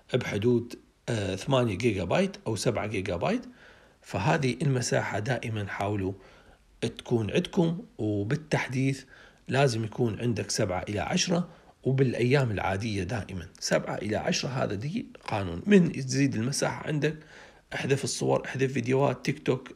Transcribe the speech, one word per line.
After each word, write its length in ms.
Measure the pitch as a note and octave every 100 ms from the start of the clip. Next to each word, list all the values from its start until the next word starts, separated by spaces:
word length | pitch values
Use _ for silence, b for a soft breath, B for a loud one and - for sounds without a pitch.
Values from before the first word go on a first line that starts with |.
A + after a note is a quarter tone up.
| B
بحدود، 600 | C3 - G#2 A#2+ A#2+ A#2 - - _ -
آه، 280 | A#2 G2 G2
ثمانية 380 | - C3+ A#2+
جيجا 300 | F2+ A#2+ G2
بايت 320 | F2+ D3 F#3+ - -
أو 100 | A2
سبعة 300 | C3+ G#2 G#2
جيجا 300 | G#2+ F2+ F2
بايت. 260 | D3 A#3+ - B B B B B
فهذه 540 | - F#2+ G#2 D#3+ C3 -
المساحة 560 | D3 B2+ A#2+ C3 A#2 G2+
دائمًا 480 | A2 A#2+ B2 G#2+ G2
حاولوا 460 | - G2+ G#2 F#2+ G2 B B B B _ -
تكون 500 | C3 - - A#2+ G#2
عندكم، 520 | E3 F3+ - E3 E3+ - -
وبالتحديث 1040 | G#2+ G#2 G2+ D3 - C3+ - C3 C3+ C3+ - B B B -
لازم 360 | C3 C#3+ A2+
يكون 360 | A2 - A#2+ G2+
عندك 300 | A#2+ G#2 G#2
سبعة 340 | - G#2 F2+ G2
إلى 120 | G#2
عشرة، 480 | - F3+ - F3 F3 B B B
وبالأيام 680 | C3 C3+ C3+ - B2 C#3+ B2
العادية 520 | G2 F#2 G2 A2 G2
دائمًا 460 | F2 A2+ E2 F#2 E2 -
سبعة 340 | - F3+ -
إلى 220 | C#3+ G#2 G2
عشرة، 320 | D2+ F3 -
هذا 260 | B2+ B2
دي 320 | G2+ C3+ A3 - - -
قانون. 340 | G#2+ F#2+ E2+ G3+
من 260 | G3+ D#3+
تزيد 420 | - C3 B2+ C#3
المساحة 520 | G#2+ A#2+ C#3+ D3 - -
عندك، 300 | D3+ D3+ D#3 B B B B -
احذف 300 | - B2 C3+
الصور، 400 | A#2+ - C3 C3+
احذف 280 | - C3 C3
فيديوهات 520 | C3+ A#2 C3 C#3 B2+
تيك 220 | - C#3+ -
توك، 220 | A#2 -